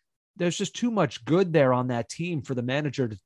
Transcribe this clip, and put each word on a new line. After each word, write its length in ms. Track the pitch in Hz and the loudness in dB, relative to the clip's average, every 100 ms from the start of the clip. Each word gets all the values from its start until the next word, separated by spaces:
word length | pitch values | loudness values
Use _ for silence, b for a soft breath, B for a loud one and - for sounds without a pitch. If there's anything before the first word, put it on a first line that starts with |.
| _ _ _ - | _ _ _ -4
there's 220 | 175 160 | -4 -2
just 180 | 196 - | -6 -2
too 140 | 240 | -2
much 340 | 220 151 - 113 | 2 0 -2 0
good 280 | 165 185 | 2 4
there 200 | 160 131 | 4 4
on 140 | 127 127 | 4 0
that 200 | 120 117 | -2 -4
team 320 | - 170 165 | -6 -6 -6
for 140 | - 123 | -4 -4
the 80 | |
manager 440 | 120 139 147 127 123 | -2 -2 -2 -2 -2
to, 100 | 104 | -4